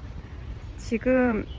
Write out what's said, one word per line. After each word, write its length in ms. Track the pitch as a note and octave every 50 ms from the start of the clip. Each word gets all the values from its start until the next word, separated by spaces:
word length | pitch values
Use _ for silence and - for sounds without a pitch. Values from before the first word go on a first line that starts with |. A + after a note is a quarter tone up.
| - - - - - - - - - - - - - - - -
지금 680 | - - A#3+ A3 - B3+ C4 B3+ B3+ B3 A3 G#3 - - -